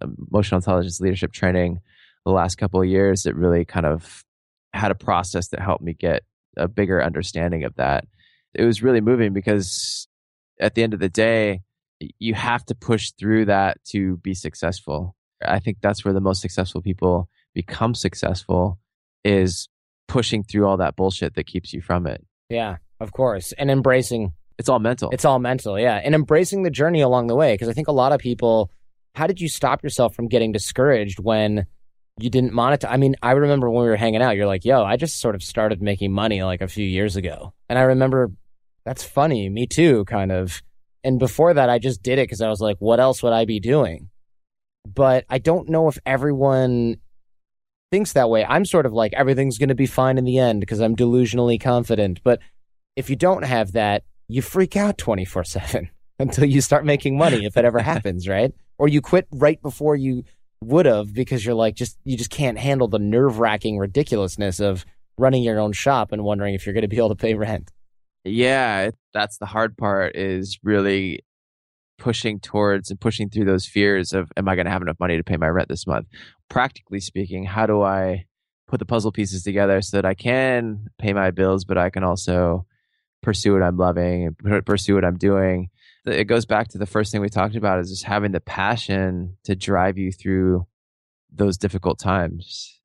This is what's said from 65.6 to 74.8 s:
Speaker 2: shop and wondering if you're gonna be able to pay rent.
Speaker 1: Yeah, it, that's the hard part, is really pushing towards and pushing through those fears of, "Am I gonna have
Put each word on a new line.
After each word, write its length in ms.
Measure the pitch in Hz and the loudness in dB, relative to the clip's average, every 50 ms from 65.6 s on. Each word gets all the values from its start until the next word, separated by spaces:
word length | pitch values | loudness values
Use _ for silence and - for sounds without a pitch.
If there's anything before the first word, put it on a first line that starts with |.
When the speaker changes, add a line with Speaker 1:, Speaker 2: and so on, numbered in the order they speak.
| 107 104 | 0 -2
Speaker 2:
shop 400 | 101 - - 135 139 123 107 - | -2 -2 0 0 2 2 0 -2
and 100 | 107 107 | -4 -4
wondering 320 | 104 101 104 98 101 101 98 | -2 -2 -2 -2 -2 -4 -4
if 120 | 92 - | -6 -6
you're 80 | 104 98 | -4 -4
gonna 120 | 113 110 | -2 -2
be 120 | 98 107 120 | -2 0 0
able 100 | 113 107 | 0 0
to 80 | 107 | 0
pay 180 | - - 113 110 | -2 -2 -2 -2
rent. 380 | 104 107 110 107 80 80 - - - - _ _ _ _ _ _ _ _ | -2 -2 -4 -4 -6 -8 -14 -20 -20 -20 _ _ _ _ _ _ _ _
Speaker 1:
Yeah, 580 | 92 107 117 123 127 135 135 127 117 104 95 | -4 0 0 2 2 2 2 0 0 0 0
it, 120 | 95 110 113 - _ _ | -2 -2 -4 -8 _ _
that's 260 | - 107 104 104 - - | -4 -4 -4 -4 -6 -12
the 80 | 107 | -14
hard 300 | 98 101 110 113 110 113 | -6 -2 -2 -2 -2 -2
part, 380 | - 117 101 98 98 92 85 - | -4 -2 -2 0 0 0 -2 -2
is 440 | 85 95 95 92 92 95 98 101 - | -4 -4 -2 -2 -4 -4 -8 -10 -6
really 640 | - 104 104 101 98 98 98 98 95 90 76 - - _ _ _ _ _ _ _ _ _ _ _ _ _ _ - | -2 0 2 2 2 2 0 0 -2 -4 -6 -10 -12 _ _ _ _ _ _ _ _ _ _ _ _ _ _ -6
pushing 420 | - 123 113 - - 110 104 98 | -4 -2 -2 -2 -2 -4 -6 -6
towards 500 | - - - 104 104 101 98 98 90 - | -10 -4 -2 0 2 2 0 0 -4 -8
and 100 | 101 - | -12 -4
pushing 280 | - 113 - - 107 101 | -4 -4 -2 -2 -6 -4
through 160 | 107 110 104 | -2 0 2
those 200 | 98 95 92 - | 2 2 0 -2
fears 460 | - - 101 101 101 101 95 90 - | -2 0 2 2 2 2 0 -2 -2
of, 180 | 95 95 87 82 - | -4 -4 -4 -4 -6
"Am 120 | - 98 98 | -2 0 0
I 60 | 92 | 0
gonna 140 | 90 87 87 | 0 0 -2
have 120 | 95 92 | -2 -2